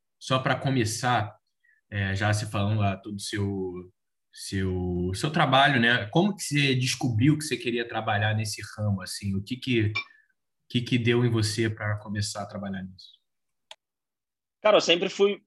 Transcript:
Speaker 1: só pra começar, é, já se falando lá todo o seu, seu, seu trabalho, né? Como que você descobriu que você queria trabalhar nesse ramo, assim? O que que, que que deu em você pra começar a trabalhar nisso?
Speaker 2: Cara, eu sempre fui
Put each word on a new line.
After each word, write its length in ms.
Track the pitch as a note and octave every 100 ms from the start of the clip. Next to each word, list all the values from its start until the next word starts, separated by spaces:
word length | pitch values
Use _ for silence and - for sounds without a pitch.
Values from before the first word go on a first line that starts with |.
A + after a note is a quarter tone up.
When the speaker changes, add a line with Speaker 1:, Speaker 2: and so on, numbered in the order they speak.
| _ _
Speaker 1:
só 220 | - C3
pra 160 | C3 B2+
começar, 800 | C#3 C3 G#2 - B2 A#2+ G#2 - _ _ _ _ _
é, 260 | G2+ G2 F#2+
já 160 | G#2+
se 180 | G#2 G#2+
falando 300 | G#2+ G2+ A2
lá 160 | G2+ F#2+
todo 200 | A2 G2+
o 40 |
seu, 720 | - G#2+ G2+ G2 F#2 F2+ F2+ _ _ _ _
seu, 800 | - - G2 F#2+ F#2 F2+ F2+ F2+ F#2+
seu 160 | D3
trabalho, 500 | D#3+ C#3+ C3 D3 C3
né? 240 | A#2 B2 G#2
Como 240 | D#3+ G3+ G3
que 80 |
você 320 | - D3 C#3 C3
descobriu 640 | B2+ - C3+ G#2+ C#3 D3+
que 40 |
você 140 | - B2
queria 300 | B2 A#2 A#2
trabalhar 480 | A2+ A2+ G#2 G#2+ G#2+
nesse 260 | A2 G#2 G#2 -
ramo, 240 | G#2+ F#2+
assim? 340 | F#2 - G2+ F#2+
O 80 |
que 140 | G2+ B2
que, 340 | C3+ A#2+ G#2+ G#2+ - _ _ _ _ _ -
que 120 | B2
que 180 | B2 B2
deu 260 | A#2 A#2+ B2
em 60 |
você 400 | A2+ G#2 - A2
pra 260 | G#2+ G#2+ G#2
começar 460 | G#2+ G#2 G#2 G#2
a 20 | G2
trabalhar 380 | G2+ G2 F#2+
nisso? 360 | F#2+ F#2 - - _ _ _ _ _ - _ _ _ _ _ _ _ _
Speaker 2:
Cara, 160 | G#3+ F#3+
eu 40 |
sempre 280 | - E3+ F#3+
fui 320 | - G3+ G3